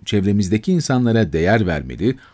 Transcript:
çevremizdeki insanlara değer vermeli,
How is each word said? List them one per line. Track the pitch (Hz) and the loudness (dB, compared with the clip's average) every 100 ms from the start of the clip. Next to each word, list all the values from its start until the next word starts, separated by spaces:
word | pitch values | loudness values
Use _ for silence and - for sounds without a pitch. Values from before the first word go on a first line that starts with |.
çevremizdeki | - 104 98 101 92 107 - | -2 -2 0 0 0 -2 0
insanlara | 180 - 131 123 113 95 | -2 0 0 2 2 2
değer | 78 87 110 90 | 0 2 2 0
vermeli, | 78 64 62 101 131 - | -2 -6 -4 -4 -4 -8